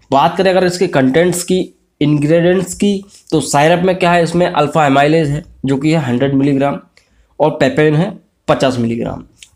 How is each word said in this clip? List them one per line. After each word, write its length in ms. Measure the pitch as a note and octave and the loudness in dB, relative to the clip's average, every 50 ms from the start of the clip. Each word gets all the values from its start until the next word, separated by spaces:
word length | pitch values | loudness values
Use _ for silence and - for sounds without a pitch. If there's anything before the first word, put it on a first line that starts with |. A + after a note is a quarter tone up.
| _ - | _ 0
बात 260 | C3 C3+ D#3 E3+ E3+ | 2 2 2 2 0
करें 140 | - F#3 F#3+ | 0 0 0
अगर 120 | F3+ F#3 F#3 | 2 2 0
इसके 240 | F3+ F3 - G3 | 0 0 -2 -2
कंटेंट्स 560 | F3 - C#3 C3 C3 C3+ D#3+ F3+ F3+ E3+ F3+ - | -2 0 0 2 2 2 2 2 0 0 -2 -4
की, 140 | - F#3 F#3 - - - _ _ _ _ - | -2 -2 -2 -2 -6 -10 _ _ _ _ -4
इंग्रेडिएंट्स 720 | D3 D3 D3+ D3 D3 D3 E3 E3+ E3+ F3 F3+ F#3 F3 F3+ - | -2 0 0 0 0 2 2 2 2 2 2 0 -2 -4 -4
की, 320 | - G#3 G3+ G3+ G3 - - - - _ - | -2 -2 -2 -2 -2 -6 -12 -20 -20 _ -4
तो 100 | D#3+ D3+ | -4 -2
सिरप 420 | - - - C#3 D3 D#3+ F3 F3 F3+ | -2 0 0 2 2 2 2 2 0
में 100 | F#3+ F3+ F3+ | 0 0 0
क्या 120 | F3+ E3+ | 0 0
है, 120 | F3 F3 E3+ | 2 2 0
इसमें 220 | E3 F3 E3+ F3 | 0 0 0 0
अल्फा 400 | - - - - - - E3 D3+ | 0 0 -2 -2 0 0 0 2
एमाइलेज 440 | C#3 C3+ C#3+ C#3+ D3 D#3+ E3 D#3 C#3+ | 2 2 2 2 2 2 2 0 0
है 140 | C#3+ D3 - - - - - | -4 -6 -8 -12 -14 -8 -4
जो 120 | C3 C#3 | -4 -2
कि 140 | C#3 D3 D#3 | -2 0 0
है 80 | D#3+ E3 | 0 0
हंड्रेड 340 | C#3 A#2+ A#2+ B2 C3+ C#3 C#3 | 0 -2 -2 -2 0 0 0
मिलीग्राम 460 | C3+ C#3 D3 C#3 C3+ C#3 C#3+ C#3+ - - _ _ _ _ _ _ _ _ _ _ - | 0 0 0 0 0 0 -2 -4 -6 -10 _ _ _ _ _ _ _ _ _ _ -2
और 100 | D3 D#3 | -2 -2
पेपेन 460 | D3 - C#3+ B2+ C3 D3+ D3+ D#3 D3+ | 0 0 -2 0 2 2 2 2 2
है 240 | D3+ F#3 G#3+ - - _ _ _ _ _ | 0 0 -2 -6 -12 _ _ _ _ _
पचास 300 | - - - C#3 C3 B2 | -2 -2 0 0 0 0
मिलीग्राम। 460 | A#2+ A#2 A2+ A#2 A#2+ A2 G2+ F#2 - - - _ _ - - _ | 0 -2 -2 -4 -4 -6 -8 -8 -12 -14 -20 _ _ -20 -16 _